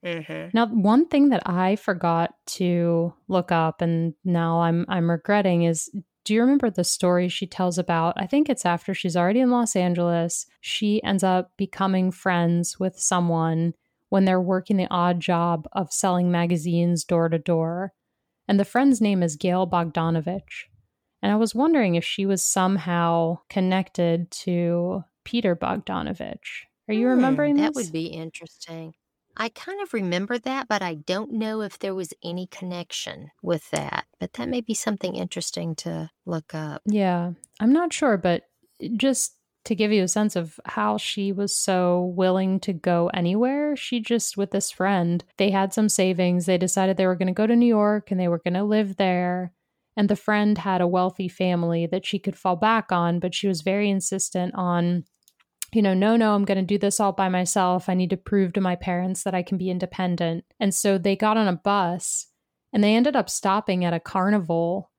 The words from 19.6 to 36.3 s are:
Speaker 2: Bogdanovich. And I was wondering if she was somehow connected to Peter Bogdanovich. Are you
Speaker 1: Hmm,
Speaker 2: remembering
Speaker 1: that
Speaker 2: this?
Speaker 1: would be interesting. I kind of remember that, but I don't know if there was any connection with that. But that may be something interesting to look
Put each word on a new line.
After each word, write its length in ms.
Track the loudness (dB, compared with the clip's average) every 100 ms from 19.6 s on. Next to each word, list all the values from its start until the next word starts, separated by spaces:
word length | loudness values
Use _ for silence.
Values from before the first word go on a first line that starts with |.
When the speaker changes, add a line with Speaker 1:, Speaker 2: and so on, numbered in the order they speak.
| 2
Speaker 2:
Bogdanovich. 1000 | 0 -2 -2 0 0 -2 -8 -10 -18 -18 _ _ _ _ _
And 100 | 0
I 40 | 2
was 180 | 2
wondering 400 | 2 2 4 4
if 100 | 2
she 220 | 0 -4 0
was 160 | 0
somehow 960 | 0 0 2 0 0 0 2 2 0 -2 _
connected 840 | -2 0 0 -2 0 2 2 -2
to 680 | -8 -2 0 0 0 -2 -4 -8 _
Peter 320 | -6 -2 0 0
Bogdanovich. 1080 | -2 -4 -4 -6 -6 -8 -8 -12 -14 -18 -18 _ -4
Are 60 |
you 120 | 0 2
Speaker 1:
Hmm, 40 |
Speaker 2:
remembering 420 | 4 4 2 2 2
Speaker 1:
that 120 | 2
Speaker 2:
this? 20 | -2 -6
Speaker 1:
would 60 |
be 140 | -6 -6
interesting. 880 | -8 -12 -14 -20 _ -16 -14 -16 -18 _ _ _
I 140 | -8 -8
kind 320 | -8 -12 -10
of 140 | -6
remember 440 | -4 -2 -4 -4 -6
that, 280 | -6 -8 -4
but 140 | -4
I 100 | -4
don't 380 | -8 -6 -6 -4
know 300 | -6 -4 -4
if 160 | -8 -8
there 160 | -8
was 180 | -6 -8 -10
any 260 | -10 -10 -10
connection 840 | -12 -10 -10 -10 -10 -10 -12 -18 _
with 300 | -4 -4 -4
that. 340 | -6 -6 -8 -10 _
But 140 | -12
that 160 | -8 -6
may 100 | -6
be 140 | -4
something 420 | -6 -4 -6 -6 -6
interesting 580 | -8 -8 -8 -6 -6 -6
to 340 | -8 -8 -10 _
look 280 | -8